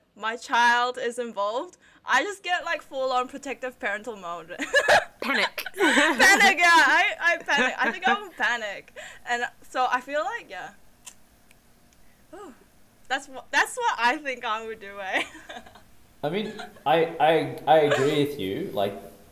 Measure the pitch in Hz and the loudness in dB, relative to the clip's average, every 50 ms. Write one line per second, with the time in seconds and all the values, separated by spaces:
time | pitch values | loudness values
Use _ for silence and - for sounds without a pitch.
0 | _ _ _ - 214 220 233 240 - - 269 233 240 240 240 240 247 247 247 254 | _ _ _ -8 -6 -6 -6 -6 -6 -2 2 4 4 4 4 4 2 0 -2 -4
1 | - 240 233 254 240 233 208 196 202 208 226 262 349 359 - - _ _ _ _ | -4 -4 -4 -4 -6 -6 -4 -4 -2 -2 -2 -4 -6 -8 -12 -20 _ _ _ _
2 | - - 240 262 311 415 392 - - 349 359 330 330 339 330 302 - - 302 262 | -4 0 0 0 0 -2 -6 -8 -6 -4 -4 -4 -2 -4 -6 -6 -8 -8 -6 -4
3 | 262 262 254 254 247 254 269 277 - 277 233 - 254 254 - - 254 208 202 208 | -2 0 0 -2 -2 -4 -8 -12 -10 -10 -10 -8 -10 -12 -10 -8 -6 -6 -6 -6
4 | 208 247 214 196 185 170 170 170 165 165 - - 302 - - 571 - 807 - - | -8 -10 -12 -10 -10 -10 -10 -10 -12 -12 -10 -10 -4 0 2 2 4 6 4 4
5 | - - - - - 233 277 214 190 - - - - 719 - 381 403 294 254 262 | 2 0 -8 -8 -6 -2 -2 0 -2 -2 -4 -6 -10 -8 -2 0 2 4 4 4
6 | 294 320 277 453 523 - - 392 403 392 381 330 349 339 339 320 294 262 302 339 | 4 4 4 6 6 6 8 8 6 4 4 4 6 6 8 8 6 6 6 4
7 | 381 415 330 - - 339 339 330 - 359 294 277 254 254 - - 254 233 214 370 | 4 2 0 0 0 0 0 0 -2 0 0 2 2 0 0 -2 -2 -2 -2 0
8 | 349 381 - 415 415 359 - - 220 220 240 233 220 202 190 - - - - 554 | 0 0 0 0 -2 -8 -6 -2 -2 -2 -2 -2 -4 -8 -10 -10 -14 -18 -18 -18
9 | - - - - - - 240 240 240 - - - - - - 269 247 - - 262 | -16 -16 -18 -12 -6 -4 -4 -2 -4 -6 -8 -10 -16 -6 -2 -2 0 0 0 -2
10 | - 277 285 294 320 392 466 453 311 262 185 180 156 180 202 - - - - _ | -4 -4 -4 -4 -2 -4 -6 -8 -10 -12 -14 -14 -14 -14 -16 -20 -20 -20 -20 _
11 | - - - - - _ _ _ _ - - _ _ _ _ _ _ _ _ - | -20 -20 -20 -20 -20 _ _ _ _ -20 -20 _ _ _ _ _ _ _ _ -20
12 | - - - _ _ _ 311 392 415 302 226 - - _ _ - - _ _ _ | -20 -20 -20 _ _ _ -20 -18 -18 -18 -20 -20 -20 _ _ -20 -20 _ _ _
13 | - - 254 277 269 - 262 254 - - - 294 427 - - 508 466 453 - - | -10 -6 -6 -6 -6 -8 -16 -18 -10 -2 0 0 0 0 -2 -4 -2 -2 0 0
14 | 233 240 294 302 302 277 247 240 247 226 214 226 226 226 220 - 190 196 202 202 | 0 0 0 0 -4 -6 -8 -6 -4 -6 -6 -6 -6 -8 -12 -12 -14 -14 -12 -10
15 | 196 185 214 302 - - - 320 - - - 240 - - - - - _ - - | -6 -4 -4 -4 -4 -6 -10 -18 -16 -16 -16 -16 -16 -18 -20 -20 -20 _ -20 -20
16 | - - _ - - 151 170 208 208 214 - - - - - - - 139 160 165 | -20 -20 _ -6 -6 -4 -2 -4 -4 -6 -8 -12 -14 -16 -14 -4 0 2 2 4
17 | 160 165 - - 147 156 165 156 143 131 117 - - 147 156 160 147 143 143 127 | 2 0 0 2 2 4 4 2 0 -2 -6 -2 2 4 6 6 6 4 2 2
18 | 135 147 156 147 143 143 - 98 95 95 98 - - - - 101 98 104 - - | 2 2 2 2 0 0 -2 -4 -6 -6 -4 -6 -6 -6 -4 -2 -2 -2 -4 -6
19 | - - - - - - | -14 -18 -20 -20 -20 -20